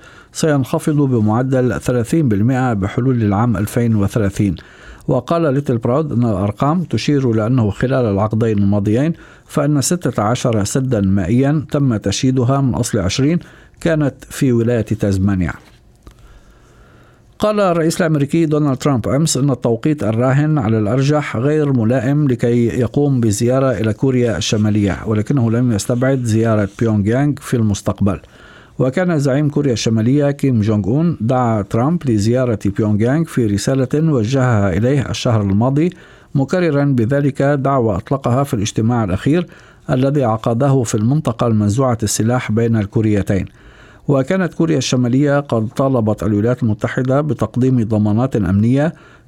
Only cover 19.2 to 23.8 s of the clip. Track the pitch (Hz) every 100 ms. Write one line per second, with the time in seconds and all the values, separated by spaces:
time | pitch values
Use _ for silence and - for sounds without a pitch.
19.2 | 160 - 143 123 123 113 156 147 101 113
20.2 | 131 135 156 151 113 110 104 127 135 151
21.2 | 143 110 139 151 143 127 110 131 120 143
22.2 | 147 117 120 120 117 123 110 147 143 131
23.2 | 117 104 117 131 135 101